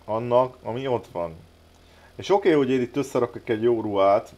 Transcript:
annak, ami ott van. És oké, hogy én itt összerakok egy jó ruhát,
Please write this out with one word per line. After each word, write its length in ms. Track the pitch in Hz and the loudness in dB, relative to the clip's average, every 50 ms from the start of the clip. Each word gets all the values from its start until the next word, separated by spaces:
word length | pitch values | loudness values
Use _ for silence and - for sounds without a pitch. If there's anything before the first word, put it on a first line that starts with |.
| _ | _
annak, 520 | - 107 113 120 120 120 123 131 127 - - - | -6 -6 -6 -2 2 2 2 2 0 -4 -10 -10
ami 240 | 110 113 127 135 | -10 -8 -6 -4
ott 200 | 139 123 110 - - | -2 -4 -4 -4 -8
van. 240 | - 87 85 82 80 82 - _ _ _ _ _ _ _ _ _ _ _ - - _ | -8 -8 -8 -8 -10 -16 -20 _ _ _ _ _ _ _ _ _ _ _ -20 -20 _
És 140 | - - - | -12 -2 0
oké, 220 | 190 196 - 196 | 0 2 4 4
hogy 180 | 160 147 139 123 | 4 4 2 2
én 120 | 131 127 | 0 0
itt 140 | 123 120 - | -2 -2 -4
összerakok 540 | 143 135 135 - 131 120 117 - 110 - - | -6 -6 -2 -2 -2 -2 -2 -4 -8 -6 -6
egy 120 | 117 107 | -4 0
jó 200 | 113 120 120 110 | 0 0 0 0
ruhát, 520 | 107 107 101 98 95 98 101 110 - - - | -2 -2 0 2 4 4 4 2 0 -6 -14